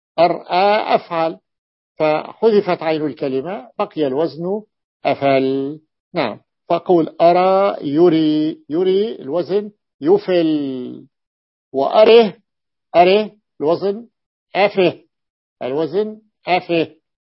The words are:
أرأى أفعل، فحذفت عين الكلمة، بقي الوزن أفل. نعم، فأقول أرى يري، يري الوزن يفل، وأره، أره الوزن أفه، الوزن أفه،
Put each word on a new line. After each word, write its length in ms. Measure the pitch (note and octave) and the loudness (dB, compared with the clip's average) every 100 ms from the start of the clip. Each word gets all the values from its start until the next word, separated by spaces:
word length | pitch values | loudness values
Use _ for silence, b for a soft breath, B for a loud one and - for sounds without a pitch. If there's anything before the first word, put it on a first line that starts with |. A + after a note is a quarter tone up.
| _ - | _ 0
أرأى 760 | F3 E3 - F3+ G3+ G#3+ - - | 0 0 -4 0 2 2 0 -2
أفعل، 440 | - E3+ E3 F#3 _ _ _ _ _ - | -2 -4 -4 -6 _ _ _ _ _ -4
فحذفت 840 | D#3 D3+ - - A3+ G#3 F#3 E3+ | -2 -2 -6 -2 2 2 0 -2
عين 220 | D#3+ D#3+ D3+ | -2 -2 -4
الكلمة، 640 | A#2 C#3+ C3 D#3 A3 B3 - | -6 -4 -4 -6 -10 -10 -8
بقي 280 | G3+ D#3+ C#3+ | -6 -4 -2
الوزن 540 | C3 E3 C#3+ F3 G#3+ G#3 _ _ _ - | -2 -4 -4 -8 -8 -10 _ _ _ -4
أفل. 720 | C3+ C#3 C3+ C3+ C3+ C#3 D#3 _ _ _ | -2 0 0 0 -2 -6 -10 _ _ _
نعم، 260 | F3 A#2+ G#2 _ _ - | -6 -6 -8 _ _ -4
فأقول 460 | E3+ - F3 D3+ - | -2 2 2 0 2
أرى 560 | E3+ F3 F#3 F#3+ G3 - | 4 4 4 2 0 -2
يري، 840 | C#3+ C#3+ F3 D#3+ D#3 D3+ D#3 E3+ - | -2 4 4 4 2 0 -2 -6 -6
يري 460 | D#3 F#3 F#3+ A3 - | -2 0 0 -2 -6
الوزن 560 | C3+ E3 E3 G3+ G#3 - _ - | -6 -6 -2 -4 -6 -14 _ -4
يفل، 1080 | C#3+ G3+ - F3 D#3+ D3+ C#3 C3 B2 B2+ C3+ _ _ _ _ _ _ | 2 2 2 0 2 -2 -4 -8 -10 -14 -20 _ _ _ _ _ _
وأره، 640 | C3+ C3+ A3 A3 A3+ A3 - _ _ _ _ _ E3 | -4 0 4 6 6 4 -2 _ _ _ _ _ 2
أره 360 | F3+ G#3 G#3+ - _ - | 4 2 -2 -12 _ -6
الوزن 460 | D3 D#3+ F#3+ G#3 A#3 _ _ _ _ F3+ | -4 -2 -4 -6 -12 _ _ _ _ -2
أفه، 440 | G3+ G3 F3 - _ _ _ _ _ - | 0 2 0 -2 _ _ _ _ _ -12
الوزن 600 | B2 C#3 D#3+ F3+ G#3+ G#3+ _ _ - | -8 -6 -4 -4 -6 -10 _ _ -4
أفه، 480 | F3+ F3 E3+ D#3 _ _ _ | -4 -2 -2 -4 _ _ _